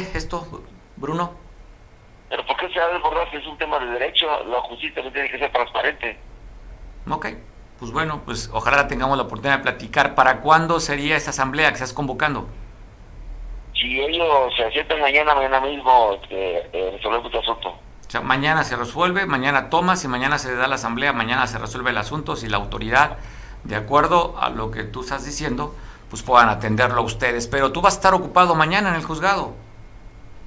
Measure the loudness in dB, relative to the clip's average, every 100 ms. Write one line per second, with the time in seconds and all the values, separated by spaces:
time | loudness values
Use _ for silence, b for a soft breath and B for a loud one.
0 | -2 -6 -6 -8 -8 -16 -18 -20 -20 -10
1 | -6 -4 -4 -8 -20 -20 -20 -20 -20 -20
2 | -20 -20 -10 -6 -4 -4 -2 0 0 0
3 | 0 0 -2 -6 -12 -8 -4 -2 -2 -4
4 | 0 0 0 -2 -2 -4 -4 -8 -10 -8
5 | -8 -6 -6 -4 -2 0 0 -2 -2 -2
6 | -8 -10 -16 -20 -20 -18 -18 -18 -18 -14
7 | -8 -6 -6 -10 -16 -20 -20 -16 -8 -4
8 | -4 -4 -6 -8 -6 -2 4 4 4 0
9 | 0 0 -2 -4 0 2 0 -4 0 2
10 | 4 6 4 4 6 6 6 0 0 -2
11 | 0 0 0 -2 -2 2 2 2 -4 -4
12 | -4 -2 -2 -2 -6 -12 -16 -18 -20 -20
13 | -20 -16 -14 -12 -12 -12 -8 -4 -2 -2
14 | -2 0 4 4 4 2 0 0 -2 2
15 | 4 4 4 4 4 2 0 0 6 8
16 | 6 2 -4 -4 -2 -2 -4 -4 -4 -4
17 | -2 -2 -2 -4 -2 -4 -6 -10 -16 -18
18 | -8 -4 0 2 2 2 0 -2 -4 0
19 | 0 2 0 0 2 0 2 2 2 0
20 | -2 -2 0 0 -2 -2 0 0 -2 0
21 | 0 0 0 0 0 -2 -6 -4 -2 -2
22 | -2 -6 -6 -6 -2 -2 -2 -4 2 4
23 | 4 0 B B B B -6 -6 2 2
24 | 4 4 2 -2 -4 -2 -6 -6 -8 -10
25 | -8 -8 -6 -6 -4 -4 -6 B B B
26 | -14 -10 6 8 8 4 2 4 4 2
27 | 0 0 0 0 -2 2 2 4 4 6
28 | 4 4 4 4 6 6 4 2 2 0
29 | -4 -2 0 0 -2 -10 -18 -20 -18 -18
30 | -20 -18 -18 -16